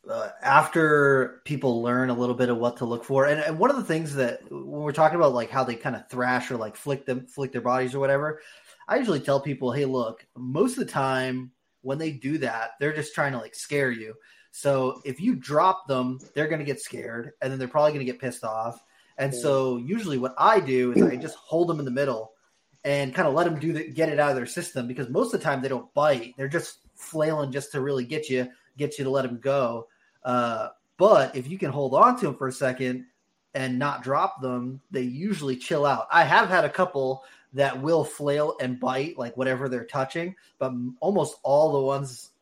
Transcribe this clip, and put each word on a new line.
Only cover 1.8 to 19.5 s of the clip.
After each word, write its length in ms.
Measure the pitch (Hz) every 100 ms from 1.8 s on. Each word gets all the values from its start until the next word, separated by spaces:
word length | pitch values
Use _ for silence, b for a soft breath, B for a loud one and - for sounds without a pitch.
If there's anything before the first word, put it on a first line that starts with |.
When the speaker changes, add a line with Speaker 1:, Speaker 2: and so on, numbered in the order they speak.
Speaker 1:
learn 280 | 117 123 127
a 20 |
little 220 | 120 123
bit 140 | 123 123
of 80 | 117
what 200 | 120 120
to 80 |
look 180 | 117 117
for, 220 | - 135
and, 140 | 139 151
and 160 | 151 160
one 120 | 247
of 40 |
the 80 | 277
things 300 | 190 160 156
that 260 | 139 120 - -
when 140 | 143 135 147
we're 80 | 151
talking 240 | 151 156
about, 180 | 170 151
like, 160 | 123 113
how 140 | 135
they 120 | 123
kinda 300 | 117 143 113 -
thrash 420 | 123 123 127 123
or, 60 | 123
like, 180 | 110
flick 300 | - 143 139
them, 200 | - 123
flick 260 | - - 131
their 100 | 123
bodies 340 | 120 127 127
or 40 | 139
whatever, 400 | 135 139 151 156 B B B B -
I 100 | 240
usually 220 | 233 147
tell 200 | - 139
people, 320 | 147 131 127
"Hey, 140 | 131
look, 400 | 135 131 113 113 _
most 420 | - 127 143 175 -
of 80 |
the 60 | -
time 600 | 147 135 131 131 127 127 _ _ _
when 160 | 127 143
they 140 | 160
do 260 | 135 131 151
that, 320 | 127 113 113 -
they're 140 | 143
just 220 | 151 143
trying 160 | - 143
to, 80 | 127
like, 160 | 110
scare 340 | - - 143 131
you." 220 | 117 110 110 b b b
So 500 | - 143 135 127 -
if 140 | 143 131
you 160 | 214
drop 520 | 175 131 151 185 185 -
them, 320 | 131 127 131 -
they're 120 | 143 156
gonna 160 | 160
get 160 | 143 131
scared, 540 | - 117 113 117 120 -
and 100 | 131
then 60 | 135
they're 100 | 127
probably 240 | 151 151
gonna 100 | 147
get 140 | 127 123
pissed 240 | 127 120
off. 400 | 113 110 117 120 _ b b -
And 160 | 135
Speaker 2:
Yeah. 60 | 123
Speaker 1:
so 380 | 147